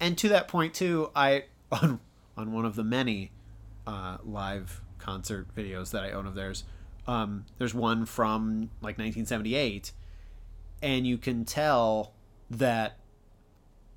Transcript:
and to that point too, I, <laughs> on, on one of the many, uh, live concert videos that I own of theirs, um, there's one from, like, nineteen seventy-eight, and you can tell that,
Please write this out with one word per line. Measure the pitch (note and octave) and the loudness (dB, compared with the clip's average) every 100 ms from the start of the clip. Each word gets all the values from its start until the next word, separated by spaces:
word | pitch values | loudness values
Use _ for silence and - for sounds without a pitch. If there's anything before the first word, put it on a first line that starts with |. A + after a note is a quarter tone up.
and | E3+ F3 | 0 4
to | G#3+ | 6
that | G3+ - | 6 6
point | F3 D#3+ | 2 2
too, | - F#3 E3 D#3 C#3+ | 2 2 2 2 4
I, | C#3 C#3 - - | 6 6 2 -14
<laughs> | - | -4
on, | A#2 D#3 A#2+ - - - - | 2 4 2 -6 -20 -16 -10
on | A2 | -4
one | A2+ | -2
of | A2+ G#2 | -2 0
the | |
many, | A2 B2 B2+ G#2 F#2 - - - - - - | 0 0 0 -2 -6 -12 -20 -20 -18 -12 -8
uh, | G2+ F#2 F#2 | -6 -6 -8
live | - G#2 G2 G2+ F2+ - - - | -8 -6 -4 -4 -8 -12 -14 -12
concert | - F#2+ - G2+ F2 | -8 -6 -4 -6 -6
videos | - G2+ F#2 F#2 | -8 -6 -6 -4
that | G#2+ | -4
I | G2 | -4
own | G2 G2 | -6 -6
of | |
theirs, | F#2+ F#2+ F#2+ - - - - - | -6 -6 -6 -10 -14 -16 -12 -4
um, | A#2+ G#2 G2+ G#2+ - | -2 0 -4 -8 -4
there's | B2 | -2
one | A#2+ A2+ A2+ | 2 2 2
from, | A2 - A2 A2 A2 A2 A2+ - | 0 2 2 2 0 0 -4 -6
like, | G#2+ G#2+ | -8 -4
nineteen | A2 A2 G#2+ | -4 -2 -2
seventy-eight, | A#2 G#2+ C3 C3 G2+ - - - - - - - - - - | 0 2 2 0 -2 -8 -14 -14 -16 -16 -16 -16 -16 -16 -4
and | D3 C3 B2+ | 0 2 2
you | A#2+ | 0
can | - A#2 | 0 -2
tell | A2 - D3+ B2+ A2+ A2 G#2+ - - - - | 0 2 6 6 6 4 0 -8 -20 -20 -12
that, | A#2 B2+ A2+ A2 - - _ - - _ _ - - - | 2 4 4 0 -4 -18 _ -20 -20 _ _ -20 -20 -20